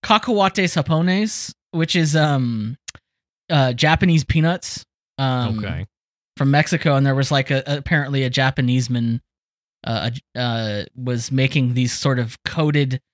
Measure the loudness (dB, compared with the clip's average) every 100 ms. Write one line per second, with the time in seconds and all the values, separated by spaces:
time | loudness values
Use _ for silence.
0 | 2 0 2 2 2 2 0 0 0 2
1 | 2 0 0 -4 -12 -16 _ -4 0 2
2 | 2 2 2 2 0 -2 -6 -8 -14 -20
3 | _ _ _ _ _ 2 2 2 2 4
4 | 4 4 2 2 2 0 -8 -14 -16 _
5 | _ -6 -2 -2 -2 -4 -6 -8 -10 _
6 | _ _ _ -2 2 2 2 0 2 2
7 | 2 2 0 0 0 -2 -2 -6 0 -2
8 | 0 -2 -2 0 0 2 2 2 0 0
9 | 0 -2 _ _ _ _ _ _ -6 -4
10 | -4 -6 _ -6 -4 -2 -4 -6 -8 -8
11 | -4 -4 -2 0 2 2 0 0 -2 0
12 | -2 0 -4 -6 -8 -2 0 2 0 -4
13 | _